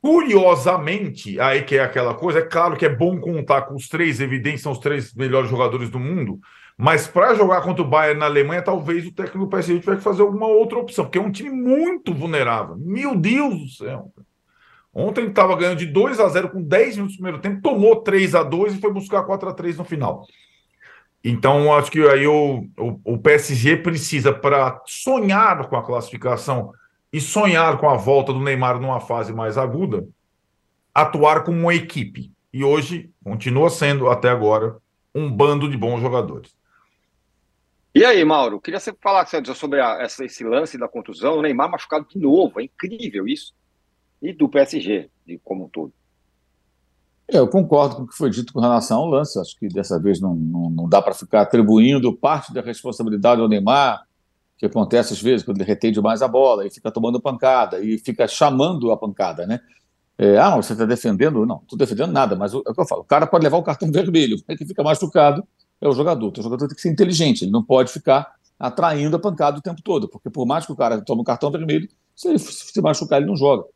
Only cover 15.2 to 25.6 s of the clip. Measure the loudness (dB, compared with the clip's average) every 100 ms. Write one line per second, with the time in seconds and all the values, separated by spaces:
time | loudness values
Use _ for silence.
15.2 | 0 2 4 4 0 -2 -2 2 2 2
16.2 | 2 2 -2 -8 0 2 2 0 -8 -8
17.2 | -10 -8 -8 -2 -2 4 4 4 4 2
18.2 | 4 2 2 -2 -2 -2 -4 -4 -4 -4
19.2 | -2 -6 -6 -6 -8 -8 -8 -4 -4 -6
20.2 | -14 _ _ _ _ _ -20 -20 _ _
21.2 | -4 2 4 4 6 4 2 4 6 6
22.2 | 4 4 2 -2 -8 -8 -8 -6 -6 0
23.2 | 4 4 2 0 2 2 0 -4 -4 2
24.2 | 2 2 2 2 0 -2 -16 -8 -2 0
25.2 | 2 2 2 0